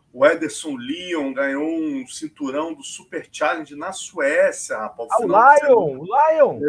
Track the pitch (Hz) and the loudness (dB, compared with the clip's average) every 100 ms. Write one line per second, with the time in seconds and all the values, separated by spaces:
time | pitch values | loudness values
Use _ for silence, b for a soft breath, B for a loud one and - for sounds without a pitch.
0 | _ - 143 165 156 - 160 131 123 170 | _ 2 4 4 -4 -8 -10 -10 -8 -10
1 | 180 170 139 262 277 139 156 165 156 139 | -6 -6 -4 -4 -4 -4 -4 -4 -4 -6
2 | 127 - 156 - 139 139 165 160 - - | -10 -12 -14 -10 -8 -6 -6 -10 -16 -18
3 | - 170 - - 156 165 147 147 175 185 | -14 -12 -12 -4 -4 -4 -8 -12 -12 -12
4 | - 175 139 165 190 - - 117 107 - | -12 -4 0 2 0 -2 -8 -8 -8 -10
5 | 147 220 214 196 254 294 294 233 165 131 | -4 -2 2 6 8 8 6 4 2 -4
6 | 175 262 311 320 247 131 | -2 2 4 4 2 2